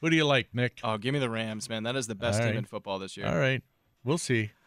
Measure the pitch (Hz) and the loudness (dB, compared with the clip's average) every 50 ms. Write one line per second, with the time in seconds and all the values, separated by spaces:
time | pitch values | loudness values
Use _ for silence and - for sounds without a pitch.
0 | 156 165 165 160 151 143 139 127 104 - - 123 123 117 - - - 113 110 107 | 0 2 4 4 4 4 4 2 2 0 -2 0 0 0 -2 -4 -2 -2 -2 0
1 | 101 127 143 147 131 120 113 113 113 110 110 107 104 - 113 110 107 117 127 135 | 0 0 0 0 0 0 0 -2 -4 -4 -6 -8 -6 -6 -6 -4 -4 -2 -2 -2
2 | 120 113 110 98 117 117 101 110 117 113 107 110 - - - 104 - 101 95 95 | -4 -4 -6 -2 0 0 2 2 2 2 0 -2 -4 -6 -8 -10 -6 -6 -6 -6
3 | 95 92 - 98 101 - 151 165 139 131 131 127 - _ _ _ _ _ _ _ | -6 -8 -8 -6 -4 0 0 2 2 2 2 0 -4 _ _ _ _ _ _ _
4 | - 120 156 175 - - 127 113 107 107 - _ _ | -2 -2 0 0 2 2 2 2 2 -2 -6 _ _